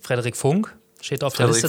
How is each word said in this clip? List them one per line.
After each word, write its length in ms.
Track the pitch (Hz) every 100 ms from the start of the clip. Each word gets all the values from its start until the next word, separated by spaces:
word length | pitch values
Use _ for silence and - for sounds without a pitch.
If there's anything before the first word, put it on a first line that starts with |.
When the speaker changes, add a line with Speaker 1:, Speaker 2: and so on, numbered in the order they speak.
Speaker 1:
Frederik 360 | - 123 120 -
Funk 380 | 139 180 220 - _ _
steht 220 | - 139
auf 120 | 139
der 120 | - 123
Speaker 2:
Frederik 160 |
Speaker 1:
Liste 60 | 117